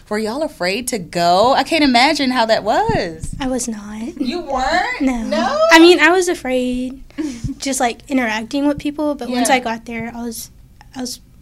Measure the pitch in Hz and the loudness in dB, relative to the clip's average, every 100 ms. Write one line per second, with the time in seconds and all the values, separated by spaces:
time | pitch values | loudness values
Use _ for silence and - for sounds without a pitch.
0 | - 214 214 269 302 - 180 214 226 220 | -8 -4 -4 -4 -6 -4 -4 -4 -4 -8
1 | 156 175 170 185 240 269 269 320 285 240 | -6 0 4 6 6 4 2 2 4 4
2 | 285 294 262 254 226 208 196 302 440 370 | 4 2 0 0 2 2 2 0 0 0
3 | 185 160 - - 262 254 240 208 208 214 | -4 -8 -10 -6 -4 -4 -6 -8 -10 -10
4 | 240 - 254 349 302 254 277 349 440 494 | -10 -6 -6 -6 -6 -2 0 0 -2 -2
5 | 269 240 220 302 370 587 622 330 339 330 | -2 -2 -2 0 0 2 6 8 8 8
6 | 311 370 359 302 254 254 254 247 254 269 | 6 4 2 -2 -2 -2 -2 -4 -6 -10
7 | - - 302 233 233 269 277 262 240 - | -16 -8 -8 -6 -8 -6 -6 -2 -2 -4
8 | - 269 226 214 226 285 285 285 294 294 | -4 -2 0 -2 -4 -2 0 -2 -4 -4
9 | 302 294 247 247 254 254 247 226 233 226 | -4 -4 -4 -2 2 2 0 -8 -10 -10
10 | 233 233 240 220 - - - - - 262 | -10 -8 -10 -10 -16 -20 -20 -20 -18 -12
11 | 247 - - - | -10 -12 -18 -20